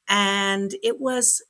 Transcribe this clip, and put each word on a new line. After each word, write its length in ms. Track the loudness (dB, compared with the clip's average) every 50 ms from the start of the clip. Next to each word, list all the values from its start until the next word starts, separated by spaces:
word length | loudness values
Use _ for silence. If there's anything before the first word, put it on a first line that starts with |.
| _ -2
And 680 | 0 2 2 2 2 0 0 0 0 0 -2 -4 -6 -4 -2
it 180 | -2 -2 -2
was 420 | -2 -2 -2 0 2 2 0 0 -4 _